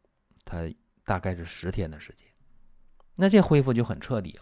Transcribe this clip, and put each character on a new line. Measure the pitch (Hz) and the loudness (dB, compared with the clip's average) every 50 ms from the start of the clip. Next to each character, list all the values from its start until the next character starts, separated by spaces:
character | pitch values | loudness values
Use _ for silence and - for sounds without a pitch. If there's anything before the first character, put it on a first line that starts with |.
| _ _ _ _ _ _ _ _ _ | _ _ _ _ _ _ _ _ _
他 | - 85 85 82 80 - _ _ _ _ _ _ | -12 -10 -8 -8 -10 -10 _ _ _ _ _ _
大 | - 98 90 | -6 -6 -4
概 | - 95 90 | -2 -4 -6
是 | 85 82 | -6 -10
十 | 82 - - - 90 | -14 -14 -10 -8 -6
天 | - - 90 78 | -6 -6 -6 -6
的 | 78 76 | -10 -16
时 | - - - | -20 -20 -20
间。 | _ _ _ _ _ _ _ _ _ - _ - _ _ _ _ _ _ _ - | _ _ _ _ _ _ _ _ _ -20 _ -20 _ _ _ _ _ _ _ -2
那 | - 190 | 0 2
这 | 196 208 202 | 6 6 6
恢 | 180 - 156 143 131 | 6 8 4 4 4
复 | 131 120 | 4 2
就 | 117 117 | 0 0
很 | 113 101 - | -2 -4 -8
彻 | - - 127 107 | -6 -6 -6 -6
底 | 90 80 - - | -6 -8 -14 -20